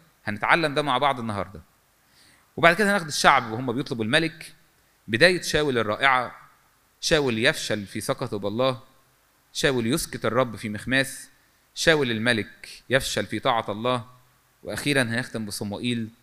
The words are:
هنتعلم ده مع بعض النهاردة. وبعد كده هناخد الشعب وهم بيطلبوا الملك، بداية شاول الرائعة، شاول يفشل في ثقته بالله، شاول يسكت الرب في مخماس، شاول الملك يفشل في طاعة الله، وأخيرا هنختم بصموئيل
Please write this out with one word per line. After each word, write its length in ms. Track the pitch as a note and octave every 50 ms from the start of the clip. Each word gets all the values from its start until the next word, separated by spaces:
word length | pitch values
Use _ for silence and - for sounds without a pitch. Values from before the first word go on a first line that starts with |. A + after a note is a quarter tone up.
| _ _ _ _ _
هنتعلم 480 | G#2+ G#2 G2+ A#2 A2+ D3 E3+ E3 D3+ C3+
ده 80 | D3+
مع 160 | D3 D3 B2+
بعض 220 | B2+ C#3+ C#3 C3+ B2+
النهاردة. 420 | A2+ A2+ G#2 G2+ F2+ F#2 G#2 E2 - _ _ _ _ _ _ _ _ _ _ _ - - _ _ _ _ _
وبعد 180 | - C#3 E3 F3
كده 160 | F#3 G#3+ G3
هناخد 160 | G3+ G3+ E3
الشعب 440 | D3+ C3+ - - F3 C#3+ C3 A#2+ A2+
وهم 200 | A2 A#2 C3+ B2+
بيطلبوا 340 | A2 B2+ C#3 - C#3 A2+ A2
الملك، 480 | G#2+ C3+ D#3+ E3 D#3+ D#3+ - - - - _ _ _ _ _ _ _ _ _ _
بداية 340 | - A2+ - D#3 F#3 F#3 E3+
شاول 360 | - - - D3+ D3+ C#3+ B2+
الرائعة، 720 | A#2 A2 G#2 G#2 G#2 C3+ C#3 C3 B2+ A#2+ - - - - - _ _ _ _ _ _ _ _ _ _
شاول 380 | - - E3+ D3+ C#3+ C3 A2+ A2
يفشل 460 | A#2 C#3+ D#3 - - - A2+ G#2+ G2+
في 160 | - - A2
ثقته 380 | - - C3+ - C3+ A#2 A2+ G2+
بالله، 440 | G2+ G2+ G#2 A#2 B2+ C3 B2+ A#2 - _ _ _ _ _ _ _ _ _ _ _ _ _ _
شاول 340 | - - D3 C3+ B2 A2+
يسكت 380 | A2+ C3+ E3 - - - B2 -
الرب 300 | A2+ G#2 B2+ C3 B2 G#2
في 140 | G2 - A2
مخماس، 600 | G#2 G2+ - A#2 B2+ C3+ C3 - - - - - _ _ _ _ _ _ _ _ _
شاول 360 | - - E3 D#3+ D3+ C#3 A#2+
الملك 580 | A2+ G#2+ A2 B2 A#2+ G#2+ G2 - - - - - - - _ _
يفشل 360 | A#2+ C3+ - - - A#2 G#2
في 140 | - - G#2+
طاعة 260 | - C#3 B2 A2+ G#2+ -
الله، 360 | G2+ G#2 A2+ B2+ B2+ A#2+ A2 - - - _ _ _ _ _ _ _ _ -
وأخيرا 380 | E2+ G#2 A2 - C#3+ C#3+ C3+
هنختم 440 | B2+ A2+ A2+ A#2+ B2+ - - A#2 A2
بصموئيل 640 | G#2 - - A2+ G2+ G2+ E2 - B2 A#2+ A#2 A2+ A2 - _